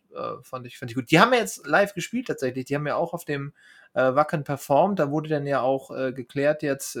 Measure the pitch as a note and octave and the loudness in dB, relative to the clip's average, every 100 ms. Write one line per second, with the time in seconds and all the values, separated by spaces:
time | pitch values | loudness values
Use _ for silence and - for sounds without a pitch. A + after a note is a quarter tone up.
0 | _ - A#2 G#2+ - C3 B2 - B2 A#2 | _ -8 -8 -8 -12 -14 -14 -12 -8 -6
1 | A#2+ D#3 A#3 B3 G#3 - - D#3+ G3 F3 | 4 6 6 4 2 -6 2 2 2 -2
2 | - A#3+ B3+ C#3+ B2+ B2+ B2+ C#3+ D3 A#2+ | -6 -6 -4 -2 -2 -4 -4 -4 -2 -2
3 | E3 F3 - C#3+ C#3+ - - - _ - | -2 -6 -6 -6 -6 -14 -20 -20 _ 0
4 | C3 C3 D3+ E3 C#3 C#3+ - C#3+ F#3 G3 | 2 4 2 0 -4 -6 2 4 4 2
5 | C#3+ D3+ D#3 D3+ C#3+ C3+ B2 C3+ C3+ B2+ | 0 0 -2 -4 0 0 2 0 -4 -6
6 | C3 B2 A#2+ C#3 C#3+ D3+ D3+ C3+ - B2 | -4 -4 -8 0 0 2 0 -2 -4 -8